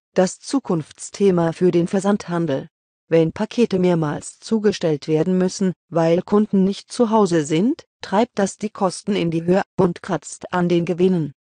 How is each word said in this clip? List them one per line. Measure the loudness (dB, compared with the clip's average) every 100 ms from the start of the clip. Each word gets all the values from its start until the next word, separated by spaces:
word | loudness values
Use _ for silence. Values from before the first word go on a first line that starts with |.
| _
das | 0 0 -2
Zukunftsthema | -6 -4 -2 -4 -6 -14 -16 0 2 2 0
für | 0 2
den | 2 0
Versandhandel. | 0 0 -2 -2 -4 -2 -4 -6 _ _ _ 0
Wenn | 2 2
Pakete | -2 -4 0 0 2
mehrmals | 2 2 -2 -6 -12 -18
zugestellt | -4 -2 0 0 -2 -2 0
werden | 0 2 0
müssen, | 0 -2 -4 -4 _
weil | 0 2 2
Kunden | 2 0 2 2 0
nicht | -2 -8
zu | -2 2
Hause | 2 2 2 0
sind, | 0 0 -2 -8 _
treibt | -4 0 0 -2
das | -4 -4
die | -10
Kosten | -4 -4 -2 -4 -2
in | -2
die | -2 0
Höhe | 0 0 0
und | 0 -2
kratzt | -6 -6 -8 -16 -6
an | -2 0
den | 0
Gewinnen. | 0 2 2 2 -2 -8 _